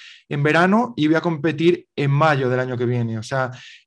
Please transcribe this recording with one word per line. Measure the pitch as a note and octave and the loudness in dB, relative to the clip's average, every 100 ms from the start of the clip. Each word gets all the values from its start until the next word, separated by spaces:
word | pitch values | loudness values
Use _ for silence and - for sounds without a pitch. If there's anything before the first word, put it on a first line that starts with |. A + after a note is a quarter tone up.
| - - - | -20 -20 -8
en | C#3+ | -2
verano | D3 D#3+ F#3 G#3+ A#3+ - | 2 4 4 2 0 0
y | D3+ | 0
voy | D#3+ | 2
a | |
competir | E3+ D#3 D#3+ C3 E3+ F3 - - | 0 -2 -2 0 0 0 -4 -4
en | C#3+ | 0
mayo | C#3+ D#3+ C#3+ B2+ | 2 2 2 0
del | B2+ | -2
año | B2+ A#2+ | -4 -4
que | B2 | -2
viene. | B2 A#2 A2 | -2 -4 -6
O | |
sea, | A2 C3+ B2+ B2+ - - | -6 -4 -6 -8 -20 -20